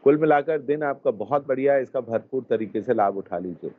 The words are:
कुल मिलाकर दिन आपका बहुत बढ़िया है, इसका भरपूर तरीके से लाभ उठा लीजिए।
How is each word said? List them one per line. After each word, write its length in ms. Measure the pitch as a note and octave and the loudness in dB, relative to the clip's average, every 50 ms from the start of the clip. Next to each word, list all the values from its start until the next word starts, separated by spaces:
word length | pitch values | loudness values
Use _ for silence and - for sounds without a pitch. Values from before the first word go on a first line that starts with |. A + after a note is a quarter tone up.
| - | 6
कुल 140 | C#3 D3 | 6 4
मिलाकर 420 | D3+ D#3+ D#3 D3+ C#3+ C#3 - D#3+ D3+ | 6 4 4 4 2 2 0 -4 -4
दिन 240 | C3 A#2+ C#3+ D3+ D3+ | 0 -2 -2 -2 0
आपका 280 | C#3+ C3+ - _ C#3 | -4 -4 -2 _ -2
बहुत 360 | A#2 F#2+ A2 - C3+ C#3+ C3+ | -2 -2 -4 -2 -2 -2 0
बढ़िया 260 | C3+ C3 C3 C3+ C#3 C#3 | -2 -4 0 2 2 2
है, 80 | C#3 | 2
इसका 180 | B2+ A#2 - C3+ | 0 -2 -6 -8
भरपूर 460 | A#2+ A2+ A2+ G#2+ - _ - C3 A#2+ - | -6 -2 -4 -4 -4 _ -6 -6 -2 -2
तरीके 320 | A#2 A2 A2+ G2 G2+ A2+ | -2 -2 -2 -4 -6 -6
से 120 | G2 A#2+ A#2+ | -2 -2 0
लाभ 240 | A2 G#2 G2 G2 | 2 2 0 0
उठा 200 | G2 F#2 - F#2 | -4 -8 -6 -8
लीजिए। 340 | F2 F#2 F#2 E2+ D#2 - D2+ - | -6 -6 -8 -10 -10 -12 -12 -12